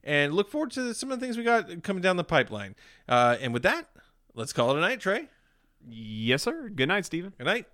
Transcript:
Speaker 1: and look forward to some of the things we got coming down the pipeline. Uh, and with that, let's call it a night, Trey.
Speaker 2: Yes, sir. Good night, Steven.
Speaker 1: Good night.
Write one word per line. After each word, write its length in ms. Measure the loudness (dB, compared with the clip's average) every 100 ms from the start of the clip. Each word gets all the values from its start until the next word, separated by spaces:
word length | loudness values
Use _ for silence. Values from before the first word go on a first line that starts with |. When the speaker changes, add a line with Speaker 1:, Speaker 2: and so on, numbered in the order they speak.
Speaker 1:
and 300 | -2 2 2
look 180 | 2 0
forward 200 | -2 -4
to 220 | -4 -6
some 200 | -6 -6
of 40 | -6
the 80 | -4
things 120 | -2
we 80 | 2
got 360 | 2 2 -6
coming 200 | -4 0
down 160 | 2 2
the 80 | 2
pipeline. 500 | 2 2 -4 -10 -14 -20 -20 2
Uh, 300 | 4 6 4
and 140 | 0
with 100 | 0
that, 240 | 2 0 -4 _ _ _ _ -10
let's 160 | -6
call 200 | 0 2
it 60 | 2
a 40 |
night, 180 | 0 0
Trey. 300 | -2 -2 -4 _ _ _ _ _ -20
Speaker 2:
Yes, 560 | -16 -10 -2 2 2
sir. 240 | 2 -4 -8
Good 220 | -2 0
night, 160 | 0 -2
Steven. 260 | -6 -8 -6
Speaker 1:
Good 80 | -2
night. 220 | -2 -4